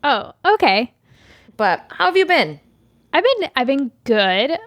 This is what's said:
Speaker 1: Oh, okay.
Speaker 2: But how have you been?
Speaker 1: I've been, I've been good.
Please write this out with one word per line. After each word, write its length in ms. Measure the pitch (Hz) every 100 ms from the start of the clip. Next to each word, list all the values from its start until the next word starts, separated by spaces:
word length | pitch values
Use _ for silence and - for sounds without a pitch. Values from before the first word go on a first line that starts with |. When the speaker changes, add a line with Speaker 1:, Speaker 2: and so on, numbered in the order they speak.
Speaker 1:
Oh, 300 | 294 233 - - 349
okay. 480 | 427 302 196 240 _ _ _ _ - _ -
Speaker 2:
But 260 | 208 170 -
how 160 | - 349
have 100 | 370
you 120 | 359
been? 320 | 349 170 147 _ _ _ _ _
Speaker 1:
I've 120 | 311
been, 260 | 440 508 359 -
I've 100 | 247
been 260 | 277 262 _
good. 480 | - 220 190 185 254 339